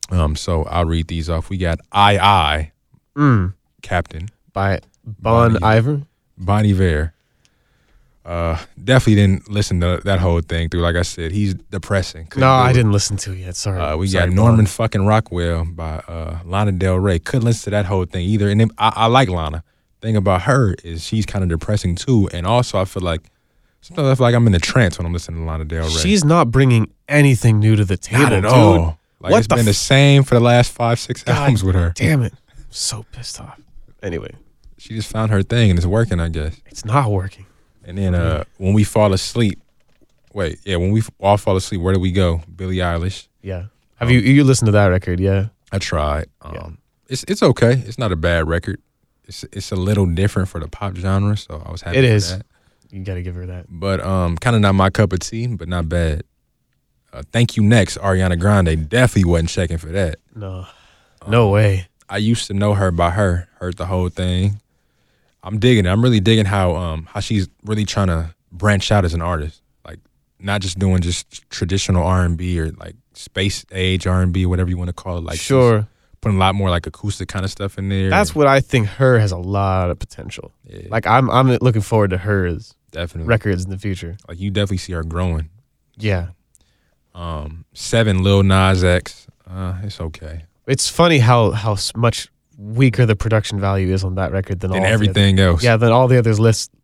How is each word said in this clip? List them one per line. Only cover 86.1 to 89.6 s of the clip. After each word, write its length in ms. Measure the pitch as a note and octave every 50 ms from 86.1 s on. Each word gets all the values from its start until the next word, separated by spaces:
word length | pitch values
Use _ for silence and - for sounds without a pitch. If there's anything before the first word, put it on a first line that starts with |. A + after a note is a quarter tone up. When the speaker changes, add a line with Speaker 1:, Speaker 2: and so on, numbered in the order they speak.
| G2 F2+ E2+ E2+ - _ _ _ _ _ _ _ _ _ _ _ _ _ _ _ -
Speaker 1:
Um, 500 | E2+ F2 E2+ E2 D2+ D2+ D#2 D#2+ E2 - _
seven, 500 | _ - - - - A2+ A2+ G#2+ F#2+ F#2
Lil 200 | F#2 G2 G2 G2
Nas 420 | G2 F#2+ F#2+ F#2+ F#2+ F#2+ F#2+ F#2 F2+
X. 420 | F2+ F2+ F#2 - - - - _ _ - _ _ F2+
Uh, 300 | F#2 F#2+